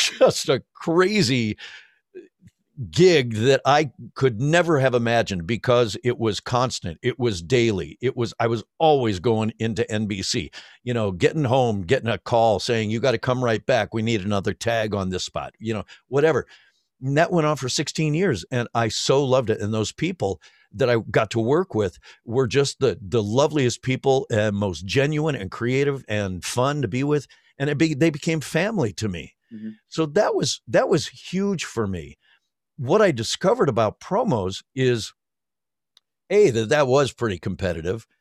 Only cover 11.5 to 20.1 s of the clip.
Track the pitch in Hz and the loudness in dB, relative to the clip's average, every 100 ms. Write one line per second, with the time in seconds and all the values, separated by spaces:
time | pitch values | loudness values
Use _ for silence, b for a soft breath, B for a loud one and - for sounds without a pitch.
11.5 | 131 123 104 87 131 110 104 - 117 113 | 2 2 0 0 -2 0 -6 0 2 4
12.5 | 98 - 117 104 113 131 113 - 127 127 | 2 0 0 0 0 0 0 0 0 0
13.5 | 110 - 127 104 113 113 113 92 101 95 | 0 0 0 0 -2 -2 -2 0 -2 -2
14.5 | 95 117 117 110 101 92 90 - - 67 | -4 -2 -2 0 -2 -4 -4 -6 -8 -10
15.5 | - 107 110 - B B 131 156 135 - | -10 -6 -6 -8 B B 2 2 2 -2
16.5 | b b b b _ 131 139 170 175 151 | b b b b _ -2 0 2 2 0
17.5 | 151 127 - 151 - 156 151 196 107 82 | -2 -4 -4 -4 -2 -2 0 0 -2 -4
18.5 | 123 117 120 113 - - 139 139 131 113 | -4 -2 -2 -2 -2 2 2 4 2 2
19.5 | 107 104 110 104 - 165 | 0 0 -2 -4 -4 -6